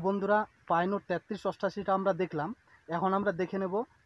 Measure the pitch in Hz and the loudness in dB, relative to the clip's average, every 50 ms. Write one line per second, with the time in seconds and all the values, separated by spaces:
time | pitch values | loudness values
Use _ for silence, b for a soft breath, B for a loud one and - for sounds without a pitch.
0 | 175 190 202 196 196 202 208 214 208 - _ _ - - 165 170 180 190 202 190 | 2 2 0 2 2 4 4 4 2 0 _ _ -2 0 2 2 2 2 0 -2
1 | - - 180 165 - - 214 - - 190 - - 202 180 - 202 175 202 190 190 | -2 -2 -4 -4 -4 -6 -8 -4 -4 -4 -4 -2 -4 -4 -4 -2 0 0 2 2
2 | 190 196 185 160 185 160 - 147 147 190 - - _ b b b b b 165 170 | 2 2 2 0 0 -2 -2 -4 -4 -4 -8 -12 _ b b b b b -2 0
3 | 190 185 190 202 202 208 185 175 180 - 196 196 196 180 185 214 - - _ _ | 2 2 2 2 2 0 0 -2 -2 -2 -2 -4 -2 -2 -2 -2 -4 -6 _ _
4 | - | -12